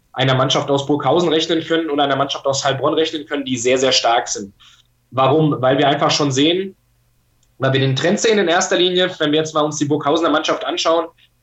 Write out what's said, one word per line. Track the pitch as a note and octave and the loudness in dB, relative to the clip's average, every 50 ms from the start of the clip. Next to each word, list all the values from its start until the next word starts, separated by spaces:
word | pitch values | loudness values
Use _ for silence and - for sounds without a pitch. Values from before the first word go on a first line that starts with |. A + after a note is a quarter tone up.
| _ _ - | _ _ -6
einer | B2 C3 C3+ C3 | -2 0 2 2
Mannschaft | C3 C3+ C3+ - D3+ C3 - | 2 2 0 0 -2 0 0
aus | C#3 B2+ C3 | -2 -2 0
Burghausen | - D3+ C#3+ C3+ C3 D3 F3 F3 E3 | 0 -2 0 0 2 2 2 2 2
rechnen | D3 D#3+ D#3 F3 E3+ D#3+ D#3+ | 0 0 0 0 -2 -4 -2
können | - E3 E3 E3 D#3 | -2 -2 -2 -2 -2
und | C#3+ D3 | 0 0
einer | C#3+ C#3 C#3 | 0 0 0
Mannschaft | C3 C#3 C#3 - D#3 - | 0 -2 -2 -4 -4 -4
aus | C#3 C#3 C3+ - | -2 -2 0 -2
Heilbronn | C#3 C3 B2+ - D#3 D#3 | -2 -2 0 0 0 0
rechnen | D#3 D#3+ D#3 D#3+ D3+ C#3+ | 0 0 -2 -4 -8 -8
können, | - D3+ C#3+ C3+ | -6 -6 -6 -4
die | C3 B2+ A2+ | -4 -4 -2
sehr, | A2+ B2 C3 C3 | 0 2 2 2
sehr | C3 C3 | 2 2
stark | B2 - - A#2 A#2 B2 B2+ - | 2 2 2 2 2 2 0 -2
sind. | - A#2 G#2 G2+ - _ - - - _ _ _ _ _ _ _ | -6 -8 -10 -12 -16 _ -20 -20 -20 _ _ _ _ _ _ _
Warum? | - A#2+ C3 C3 C#3+ D#3+ D#3 D3+ C3+ A#2 | -2 0 2 4 4 4 2 2 2 0
Weil | B2+ C3 C#3 C#3 | 2 2 2 2
wir | D3 C#3 | 2 2
einfach | D3 D3+ E3 D3 | 2 2 0 0
schon | - - D3+ C#3+ | 0 0 0 0
sehen, | C3 C3 C#3+ E3 F3 F#3 G3 F#3+ G3 _ _ _ _ _ _ _ _ _ _ _ _ _ _ _ _ - | 0 2 2 2 2 0 -2 -6 -10 _ _ _ _ _ _ _ _ _ _ _ _ _ _ _ _ -4
weil | C3+ C3 C3 | -2 0 0
wir | C3+ | 0
den | C3+ C3+ C3 | 0 0 0
Trend | C3 - E3+ G3+ G#3+ | 0 0 0 0 0
sehen | - A3+ G#3+ G#3 | 2 2 2 2
in | F#3 E3 | 2 2
erster | E3 F#3 F#3 - G3 F3 | 0 0 0 0 0 0
Linie, | F3+ F#3 F3+ F3+ F#3 F3+ F3+ - | 0 0 2 0 0 0 -2 -2
wenn | D#3 D3 | -2 0
wir | D3 D#3 | 0 0
jetzt | D#3+ D#3 D#3 | -2 -2 -2
mal | D#3 | -2
uns | D3+ D3+ D3+ - | -2 -2 -2 -2
die | D#3 | -2
Burghausener | C#3 D3+ C#3+ - C#3+ D#3 E3 E3+ D#3 | -2 -2 0 0 0 0 0 0 0
Mannschaft | D3 D3+ - - D#3 - - | 0 0 0 -2 -2 -2 -4
anschauen, | C3+ E3 F3 - E3+ E3 E3+ E3 D#3+ - _ _ _ _ _ | -6 -6 -2 0 0 0 0 0 -4 -8 _ _ _ _ _